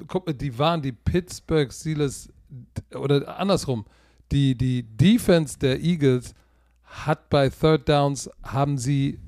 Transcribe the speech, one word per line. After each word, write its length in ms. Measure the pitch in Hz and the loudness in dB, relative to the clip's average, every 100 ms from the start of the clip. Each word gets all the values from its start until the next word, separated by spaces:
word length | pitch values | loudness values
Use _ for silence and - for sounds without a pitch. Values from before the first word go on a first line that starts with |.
| 156 | -8
guck 200 | 185 170 | -6 -6
mal, 60 | |
die 260 | 131 143 117 | -6 -8 -2
waren 220 | 151 170 | -2 -2
die 120 | 135 | -4
Pittsburgh 800 | 113 - 175 180 - - 160 131 | -6 -4 -2 -4 -10 -4 -2 -2
Steelers, 600 | - 156 151 143 - - _ _ 131 117 - - | -6 -6 -4 -4 -6 -16 _ _ -20 -14 -14 -12
oder 440 | - 139 143 139 - | -6 0 0 0 -4
andersrum, 460 | 196 170 - 120 - _ _ _ - | 0 0 0 -4 -6 _ _ _ -4
die, 240 | 139 139 117 | 0 2 0
die 280 | 131 123 | -2 -2
Defense 720 | 117 110 175 240 - 175 147 - | -4 2 4 4 4 4 2 -2
der 240 | 139 135 | -2 0
Eagles 520 | 165 175 139 127 120 - _ _ _ _ | 0 2 2 2 -2 -18 _ _ _ _
hat 460 | _ - 147 156 _ | _ -8 -4 -4 _
bei 220 | 147 131 | 2 2
Third 360 | - 156 156 143 | 2 2 2 2
Downs, 440 | 147 143 139 - - | 2 2 -2 -10 -16
haben 360 | - 135 143 143 | -8 -2 -2 -2
sie 420 | 123 139 139 - | -2 0 -2 -4